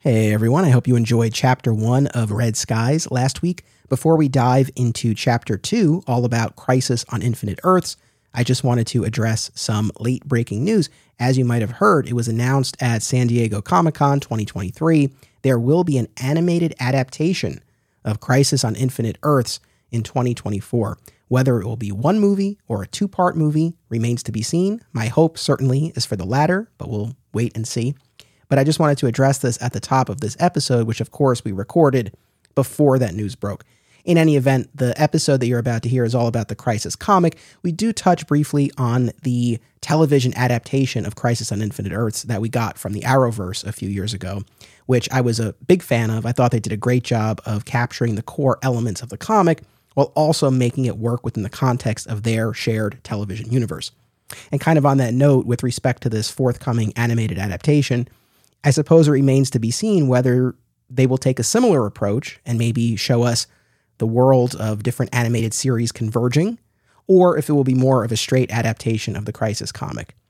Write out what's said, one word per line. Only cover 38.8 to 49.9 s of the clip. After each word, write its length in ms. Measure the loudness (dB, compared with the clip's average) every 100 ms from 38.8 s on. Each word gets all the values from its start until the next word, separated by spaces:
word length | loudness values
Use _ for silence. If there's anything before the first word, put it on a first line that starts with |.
| -2 0 0 -2
the 340 | -4 0 0 -2 _ _
television 500 | -2 2 4 4 2 0
adaptation 720 | 0 0 -2 -2 -2 -2 -6
of 80 | -4
Crisis 360 | -2 -2 -4
on 120 | -4
Infinite 280 | -6 -6 -8
Earths 300 | -4 -4 -6
that 180 | -6 -6
we 80 | -4
got 300 | -2 -4 -6
from 160 | -10
the 80 | -6
Arrowverse 640 | 0 2 2 -2 -8 -8 -10
a 60 |
few 180 | -8 -6
years 240 | -6 -6
ago, 300 | -8 -8 -10 -12 _ -20 _ -2
which 240 | -2 0
I 120 | -2
was 180 | 0 0
a 140 | -4 -6 0
big 160 | 0
fan 300 | 2 -2 0
of. 160 | -2 -4
I 40 |
thought 200 | 0 2
they 80 | 2
did 120 | -2
a 60 | -4
great 260 | 0 0
job 380 | 0 -2 0 -4 -4
of 180 | -6 -2
capturing 480 | -4 -4 -4 -4
the 80 | -4
core 380 | -6 -2 0 0
elements 400 | -2 -2 -4 -6
of 80 | -10
the 80 | -14
comic 460 | 0 2 4 2 -4 _ _